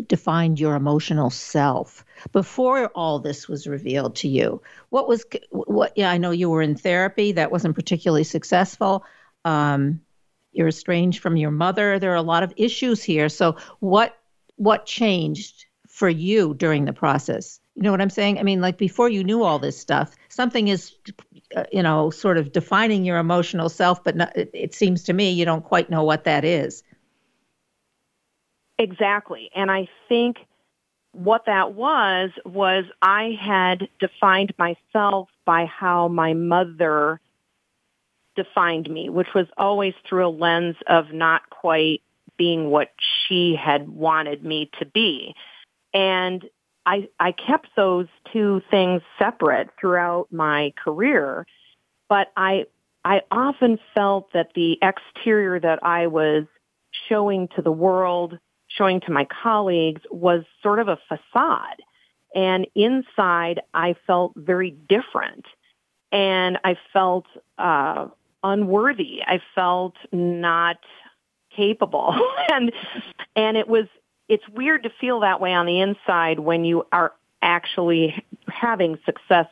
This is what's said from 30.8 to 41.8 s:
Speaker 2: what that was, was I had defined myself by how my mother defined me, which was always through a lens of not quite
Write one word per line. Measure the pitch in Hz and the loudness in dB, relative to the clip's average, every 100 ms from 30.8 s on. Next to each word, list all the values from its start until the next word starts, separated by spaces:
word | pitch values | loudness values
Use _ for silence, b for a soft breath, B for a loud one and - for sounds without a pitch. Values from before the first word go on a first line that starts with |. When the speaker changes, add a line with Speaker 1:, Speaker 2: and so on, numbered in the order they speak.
| _ _ _ | _ _ _
Speaker 2:
what | 180 185 226 226 | -6 0 0 2
that | 196 185 | 0 0
was, | 202 269 294 202 185 185 - 185 | -2 0 2 2 0 -2 -6 -10
was | 190 190 190 185 - | -2 0 0 -2 0
I | 185 208 226 214 | 2 2 0 -6
had | 196 190 185 180 196 - | -2 2 2 0 -6 -6
defined | 190 - 196 190 196 - | -6 2 4 4 0 -2
myself | 175 165 _ 220 202 196 185 _ - | -2 -4 _ 0 0 0 -4 _ 0
by | 165 165 | 2 0
how | - 185 175 170 | -2 0 2 2
my | 170 160 | 0 0
mother | 160 170 175 175 160 160 151 147 160 _ _ _ _ _ _ _ _ _ _ _ - | 0 2 0 0 0 0 2 0 -2 _ _ _ _ _ _ _ _ _ _ _ -8
defined | 185 202 170 165 156 | -4 0 0 0 -6
me, | 156 - | -8 -4
which | 175 180 | -2 0
was | 196 170 - | 0 -2 0
always | 196 202 196 - - | 0 0 -2 -4 -4
through | 185 180 | 0 0
a | |
lens | 156 170 170 175 165 - | 0 0 2 0 -4 2
of | 170 156 | 2 2
not | 160 165 165 - | 0 2 2 -2
quite | - 170 160 | -6 0 2